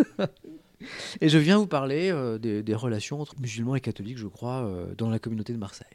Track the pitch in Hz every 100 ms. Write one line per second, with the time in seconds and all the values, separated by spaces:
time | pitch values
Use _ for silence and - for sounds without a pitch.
0 | - - 294 - - - _ - 247 -
1 | - - 156 156 151 202 202 147 135 147
2 | 185 165 123 110 113 104 110 107 123 107
3 | - 147 147 - 120 110 117 135 123 -
4 | 101 127 104 - 120 131 113 90 90 95
5 | 113 113 117 110 104 117 98 - -